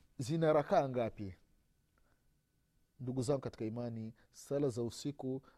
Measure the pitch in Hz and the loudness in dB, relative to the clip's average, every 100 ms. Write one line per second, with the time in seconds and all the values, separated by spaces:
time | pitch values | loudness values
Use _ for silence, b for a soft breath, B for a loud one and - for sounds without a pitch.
0 | _ _ 120 165 160 156 143 190 139 123 | _ _ -4 2 6 6 6 4 4 0
1 | 113 - 101 87 _ _ _ _ _ _ | -2 -4 -10 -10 _ _ _ _ _ _
2 | _ _ _ _ _ _ _ _ _ _ | _ _ _ _ _ _ _ _ _ _
3 | 123 131 123 139 123 - 110 117 120 113 | -6 -2 2 0 0 -4 -4 -4 -4 -6
4 | 110 113 - - - 139 143 113 117 - | -8 -12 -20 -20 -4 0 2 0 -4 -4
5 | 147 143 131 131 b | -6 -6 -6 -6 b